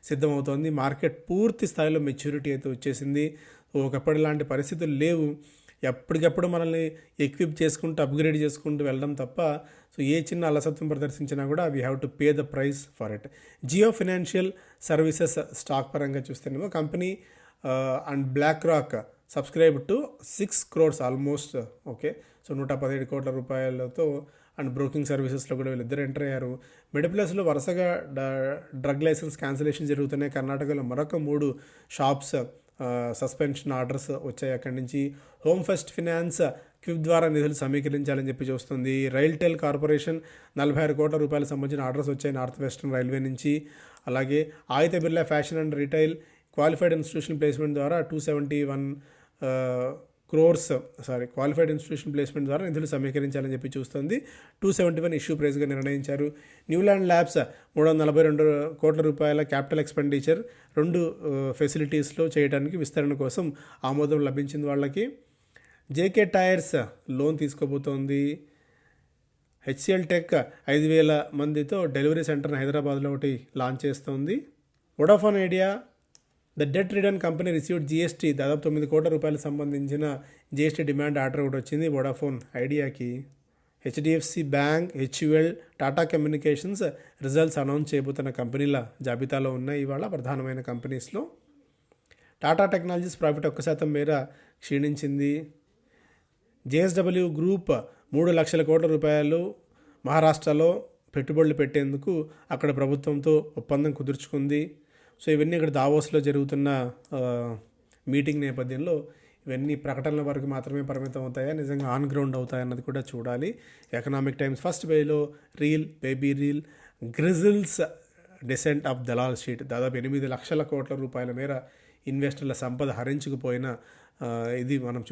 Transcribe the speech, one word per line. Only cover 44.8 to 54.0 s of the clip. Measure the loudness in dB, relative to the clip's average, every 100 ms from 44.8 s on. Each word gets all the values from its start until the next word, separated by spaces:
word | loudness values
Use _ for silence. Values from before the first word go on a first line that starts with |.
| 2 2
బిర్లా | 0 0
ఫ్యాషన్ | 2 0 0 -2 -2
and | -2
రిటైల్ | 0 2 2 0 -12 _ _
క్వాలిఫైడ్ | 2 2 4 2
ఇన్‌స్టిట్యూషన్ | 2 -2 -6 -4 0
ప్లేస్‌మెంట్ | 0 2 -2
ద్వారా | 0 0 0
టూ | -2 -4
సెవెంటీ | -2 -2 0 0
వన్, | 0 -2 -4 -6 -14 _ _ -6
ఆ, | -2 -2 0 -2 -4 -6 -16 _ -2
క్రోర్స్, | 6 6 6 2 -4 -4 -14
సారీ, | -6 -4 -4
క్వాలిఫైడ్ | -2 0 2 2
ఇన్‌స్టిట్యూషన్ | 0 -4 -8 -4
ప్లేస్‌మెంట్ | -2 -2 -2 -2
ద్వారా | -2 -2
నిధులు | -4 -2
సమీకరించాలని | -2 -2 -2 -2 -4 -4
చెప్పి | -6 -6 -8
చూస్తుంది. | -8 -6